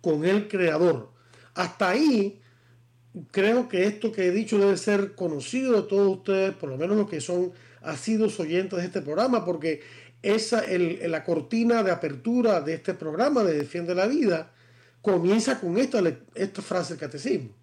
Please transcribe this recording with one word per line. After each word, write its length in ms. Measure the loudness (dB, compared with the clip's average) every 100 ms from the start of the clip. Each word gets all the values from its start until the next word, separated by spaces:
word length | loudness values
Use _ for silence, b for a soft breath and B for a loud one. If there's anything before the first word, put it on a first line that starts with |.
con 240 | 0 0 2
el 220 | 0 0
Creador. 640 | 0 0 4 2 2 -4 b b b b
Hasta 360 | -6 -6 -2 0
ahí, 520 | 2 4 4 0 -6 b b b b _ _ _ -18 -6
creo 360 | 0 2 2 0
que 180 | 0 0
esto 260 | 0 -4
que 160 | 0 0
he 40 |
dicho 260 | 0 0 2
debe 200 | 4 2
ser 380 | 2 0 0 -4
conocido 680 | -4 -4 -4 -2 2 2
de 60 | 2
todos 300 | 2 2 0
ustedes, 360 | -2 0 0 -2
por 140 | -8
lo 80 | -4
menos 200 | 0 0
los 120 | 0
que 120 | -4
son 300 | -4 -2 -2 B B B
asiduos 580 | -10 -8 -2 2 0 0
oyentes 400 | -2 -2 -2 -6
de 60 | -4
este 160 | -6
programa, 420 | -4 -2 0 0
porque 380 | 0 -4 -4 -4 B B B _
esa, 380 | 0 0 0 -2
el, 520 | 0 0 0 -2 -4
la 120 | -4
cortina 600 | -2 -4 -2 0 2 2
de 80 | 2
apertura 720 | 0 -4 -4 -2 2 2 2
de 140 | 0 -6
este 180 | -6
programa 500 | -6 -6 -2 0 2
de 100 | 2
Defiende 420 | 0 -2 -6 -4 0
la 120 | 0
Vida 460 | 2 2 0 -4 b b b b b
comienza 580 | 0 2 4 2 2 -2
con 180 | -2 0
esta 240 | 0 2
le-, 180 | 0 -2 -14 -6
esta 260 | -6 -6
frase 320 | -6 -4 -4
del 60 | -8
catecismo. 500 | -10 -8 -2 -2 -4 -18